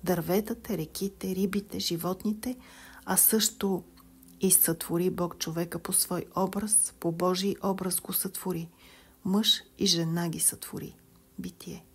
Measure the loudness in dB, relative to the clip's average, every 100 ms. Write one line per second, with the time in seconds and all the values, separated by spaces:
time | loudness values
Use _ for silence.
0 | 0 0 2 0 0 -8 -4 -4 -4 -4
1 | -6 -4 -6 0 0 0 -4 -6 -4 -2
2 | -2 -2 -2 -2 -6 -8 -12 -20 -20 -16
3 | -2 2 4 4 2 0 -2 -2 -4 -20
4 | -20 -20 -20 0 4 4 4 0 -2 0
5 | 0 0 -4 -4 -6 -4 -4 -6 -2 0
6 | 0 -2 -4 0 0 0 2 2 2 -2
7 | -2 2 0 2 0 0 -2 -2 -2 -4
8 | -4 -4 -4 -6 -4 -6 -6 _ -20 -20
9 | -20 _ 0 4 4 2 0 0 2 4
10 | 2 0 -2 0 0 0 -10 -10 -10 -14
11 | -20 -20 _ -12 -12 -12 -14 -14 -16